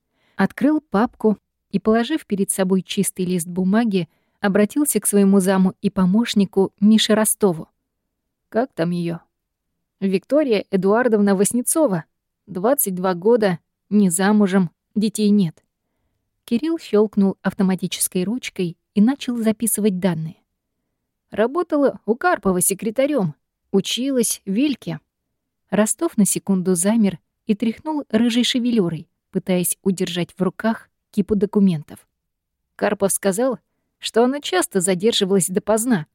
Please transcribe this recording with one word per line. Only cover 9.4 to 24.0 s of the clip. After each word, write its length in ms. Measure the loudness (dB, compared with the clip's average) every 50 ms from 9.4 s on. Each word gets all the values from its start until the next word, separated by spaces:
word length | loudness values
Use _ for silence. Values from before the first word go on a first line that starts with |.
| _ _ _ _ _ _ _ _ _ _ _ -6 -4
«Виктория 600 | -2 -2 -2 _ 2 2 2 2 2 0 0 0 -2
Эдуардовна 640 | -2 0 2 2 2 2 2 2 2 4 4 4 4
Васнецова, 720 | 2 2 0 0 -4 -4 -2 0 2 2 2 0 -2 -6 _ _ _ _ _ _ _ _
двадцать 480 | -12 -10 -4 0 0 0 0 -2 -4 -4
два 200 | -2 -2 -2 -2
года, 460 | 0 2 2 2 4 2 0 -2 -2 _ _ _ _ _ 0
не 200 | 2 4 4 4
замужем, 600 | 2 2 2 2 4 4 2 4 2 2 0 0 _ _ _ _ -4
детей 340 | -4 -4 -2 -2 -2 0 2
нет». 340 | 2 2 2 0 -4 _ _ _ _ _ _ _ _ _ _ _ _ _ _ _ _ _ _
Кирилл 340 | -4 -4 -2 -2 -2 -4 -4
щёлкнул 600 | -6 -2 0 0 0 2 2 0 0 0 0 _
автоматической 840 | -6 -6 -2 0 0 0 0 -2 -4 -8 -6 -6 -8 -6 -4 -4 -4
ручкой 520 | -4 -4 -6 -8 -10 _ -6 -6 -6 -6 _ _ _ 0
и 60 | 2
начал 360 | 2 2 2 -2 -4 -6 -6 -2
записывать 600 | -2 -2 -2 -2 -2 -4 -4 0 0 0 0 0
данные. 360 | -2 -2 -2 -2 -6 -10 -10 _ _ _ _ _ _ _ _ _ _ _ _ _ _ _ _ _ _ _
«Работала 720 | -4 -2 -2 -2 0 -4 -4 -2 0 0 0 0 0 -2 -4
у 100 | -4 -4
Карпова 440 | -2 0 0 0 0 0 -2 0 0
секретарём, 760 | 0 -2 -4 -4 -6 -6 -2 0 -2 0 0 -2 -2 -2 -6 _ _ _ _ _ _ _
училась 720 | -2 -2 0 0 -6 -4